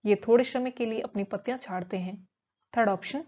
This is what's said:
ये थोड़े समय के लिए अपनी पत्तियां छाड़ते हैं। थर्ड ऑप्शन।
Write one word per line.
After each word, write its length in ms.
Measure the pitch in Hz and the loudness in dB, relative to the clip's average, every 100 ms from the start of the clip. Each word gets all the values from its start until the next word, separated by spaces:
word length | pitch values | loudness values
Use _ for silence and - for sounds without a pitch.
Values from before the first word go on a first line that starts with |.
| 208 | 2
ये 100 | 202 | 2
थोड़े 260 | - 240 | 6 6
समय 280 | 247 254 254 | 6 0 -4
के 140 | 247 233 | -4 -4
लिए 140 | 220 | -4
अपनी 220 | - 202 202 | -4 -4 -4
पत्तियां 320 | 202 220 254 | -4 -4 -6
छाड़ते 380 | - 180 180 190 | -6 -6 -4 -6
हैं। 180 | 180 202 - _ _ _ _ | -6 -8 -16 _ _ _ _
थर्ड 160 | - 220 | 0 2
ऑप्शन। 340 | 190 - 277 | 0 -4 -8